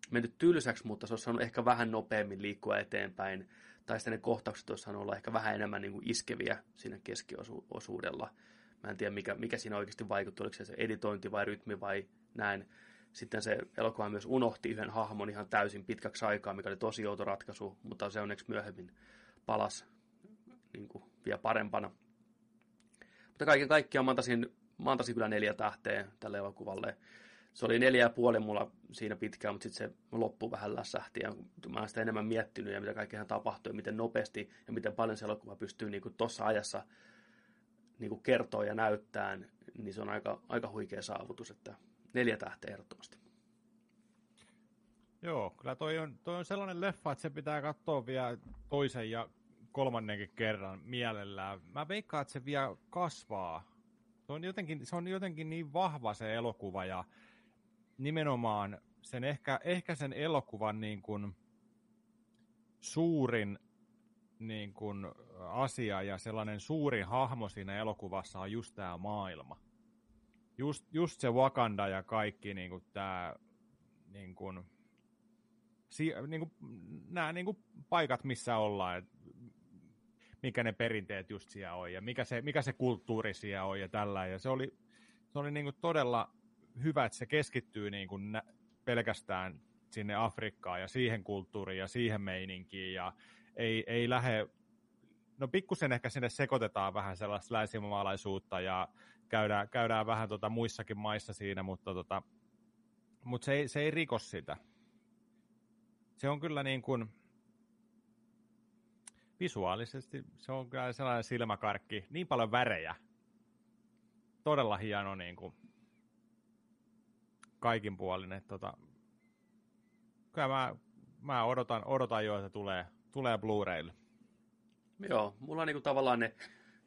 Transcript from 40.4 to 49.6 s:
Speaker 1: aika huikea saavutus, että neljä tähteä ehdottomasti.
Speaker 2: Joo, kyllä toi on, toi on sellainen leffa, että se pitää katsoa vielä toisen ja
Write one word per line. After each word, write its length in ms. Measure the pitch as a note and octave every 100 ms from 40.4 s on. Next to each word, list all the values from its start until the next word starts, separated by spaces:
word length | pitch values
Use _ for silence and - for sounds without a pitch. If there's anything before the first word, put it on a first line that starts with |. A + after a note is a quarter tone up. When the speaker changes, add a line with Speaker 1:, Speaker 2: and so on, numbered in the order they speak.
| -
Speaker 1:
aika 200 | B2 A2+
huikea 320 | G#2+ G2+ G2+
saavutus, 500 | G2+ G2+ - F#2 -
että 240 | - - - - _ -
neljä 240 | B2+ A#2+ G#2+
tähteä 340 | - - -
ehdottomasti. 460 | G2 - - - - - _ _ _ _ _ _ _ _ _ _ _ - _ _ _ _ _ _ _
Speaker 2:
Joo, 280 | E3+ D3 F#2+
kyllä 260 | - B2 C3
toi 240 | D#3 D#3+
on, 200 | D#3 A2+
toi 140 | - F3
on 80 | E3+
sellainen 360 | G3+ G3 F3
leffa, 300 | F#3+ - D#3
että 100 | C3+
se 80 | D#3+
pitää 320 | C#3+ D3 D3+
katsoa 440 | D3 D3 - C#3+ A#2+
vielä 320 | C3 B2 A#2+ - - -
toisen 420 | C#3+ C#3 B2+ A2
ja 180 | A2+ A2+ _ _ -